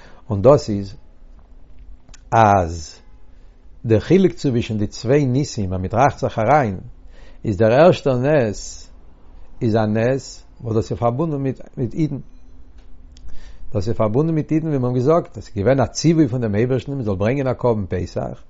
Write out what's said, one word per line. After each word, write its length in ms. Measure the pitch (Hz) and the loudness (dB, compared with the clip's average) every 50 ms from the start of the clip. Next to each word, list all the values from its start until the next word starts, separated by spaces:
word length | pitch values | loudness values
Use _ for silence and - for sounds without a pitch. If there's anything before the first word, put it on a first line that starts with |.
| - - - - - - | -20 -20 -20 -20 -8 -6
און 120 | 110 98 98 | -4 4 6
דאס 280 | 123 143 143 - - | 6 6 6 4 0
איז, 240 | 107 101 101 98 101 - - - - - - - - - - - - - - - - - - - - - - - - - - - | -4 -4 -4 -8 -12 -16 -20 -20 -20 -20 -20 -20 -20 -20 -20 -20 -20 -20 -20 -20 -20 -18 -18 -18 -18 -20 -20 -20 -20 -20 -8 0
אז 680 | - 113 113 104 101 98 90 82 85 85 78 - - - - - - - - - - - - - - - - - - - - | 4 6 6 8 6 6 4 0 -4 -8 -10 -14 -18 -20 -20 -20 -20 -20 -20 -20 -20 -20 -20 -20 -20 -20 -20 -20 -20 -10 0
דער 140 | 120 110 104 | 2 2 2
חילוק 320 | - - 156 190 190 175 - | 4 4 4 6 6 4 2
צווישן 460 | - - 143 120 120 107 - 110 107 | 0 -2 0 0 0 -2 -2 -2 -2
די 80 | 101 | -2
צוויי 400 | 101 - - - 110 135 151 147 | -4 -4 -6 -2 0 2 2 2
ניסים, 420 | 131 123 131 151 - - - 101 90 | 2 2 0 0 -2 -4 -4 -4 -2
ווען 120 | 92 95 | -2 -4
מען 100 | 92 92 | -4 -2
טראכט 280 | - 107 131 143 - - | 0 2 2 2 2 0
זיך 200 | - 117 - - | -4 -4 -2 -2
אריין, 400 | 110 110 135 156 135 110 95 87 - 120 - - - - - - - - - - - | 0 2 2 2 2 0 -2 -6 -10 -14 -18 -18 -20 -20 -20 -18 -18 -18 -18 -8 -4
איז 120 | - 107 | -4 0
דער 160 | 90 113 110 117 | 2 4 4 6
ערשטער 460 | 131 156 185 160 - - 147 131 123 | 6 6 6 6 4 2 0 0 0
נס, 720 | 120 143 156 151 120 107 98 - - - - - - - - - - - - - - - - - - - - - - | 0 2 2 2 2 0 -2 -6 -10 -14 -14 -16 -18 -20 -20 -20 -20 -20 -20 -20 -20 -20 -20 -18 -18 -16 -8 -4 -2
איז 140 | 117 107 | 0 2
א 100 | 110 110 | 2 0
נס, 580 | 107 107 110 110 120 135 135 - - - - - - - - | 0 0 0 0 0 0 -2 -4 -10 -16 -20 -20 -20 -20 -14
וואו 140 | - 117 110 | -8 -2 -2
דאס 160 | 113 98 - | -2 -2 -2
איז 80 | 123 104 | -4 -2
פארבונדן 380 | 117 117 120 127 156 170 147 | 0 0 0 0 -2 -2 -2
מיט, 240 | 139 139 135 127 - - - - | -2 -4 -4 -4 -6 -10 -14 -8
מיט 180 | - 135 110 - | -6 -6 -4 -2
אידן. 240 | - 160 143 143 131 139 - - - - - - - - - - - - - - - - - - - - - - - - - - - - - - | -2 -2 -2 -2 -6 -10 -14 -16 -18 -18 -18 -18 -18 -18 -18 -18 -18 -16 -16 -16 -16 -16 -18 -20 -12 -6 -4 -4 -4 -4 -6 -10 -8 -6 -4 -2
דאס 140 | 107 98 110 | -2 0 0
איז 80 | 113 | 0
פארבונדן 380 | - 110 110 104 127 156 165 165 | 0 0 2 2 2 0 2 0
מיט 180 | 156 147 - 156 | -2 -2 0 -2
אידן, 160 | 160 156 165 | -2 0 0
ווי 100 | 151 139 | -2 -2
מען 160 | 123 123 127 | -2 0 0
געזאגט, 420 | 127 120 135 160 175 - - - | 0 2 4 4 2 2 -2 -8
דאס 100 | 110 98 - | -14 -14 -8
איז 60 | - | -6
געווען 240 | 104 95 104 135 135 | 0 2 2 4 4
א 60 | 123 | 2
ציווי 420 | - - - - 147 170 160 160 123 | 0 -2 0 2 2 4 4 4 2
פון 120 | 117 131 | 2 -2
דעם 140 | 120 110 101 | -2 0 0
אייבערשטן, 380 | 104 117 123 131 123 - - 139 | 0 2 2 0 -2 -2 -4 -6
מען 100 | 139 123 | -4 -2
זאל 140 | 107 101 | -2 -2
ברענגען 300 | 90 101 110 131 143 135 | 0 0 0 0 0 -2
א 60 | 131 120 | -2 -2
קרבן 320 | - - 123 117 107 101 87 | 0 0 0 0 0 -2 -4
פסח. 540 | - 90 90 87 - 113 - 62 62 - - | -4 -4 -4 -4 -6 -6 -8 -8 -10 -12 -16